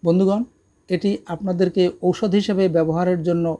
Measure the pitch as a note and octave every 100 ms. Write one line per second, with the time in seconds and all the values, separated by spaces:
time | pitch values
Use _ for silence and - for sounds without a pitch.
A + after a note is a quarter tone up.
0 | E3+ F3+ F#3+ G#3 B3 _ _ _ _ F3+
1 | G3 G3+ - E3+ G3 F3+ F#3 F3+ F3+ -
2 | F3+ F3 G#3+ G3 G3+ G3 F#3+ E3 D#3+ D#3+
3 | F3+ F3+ D#3+ E3+ E3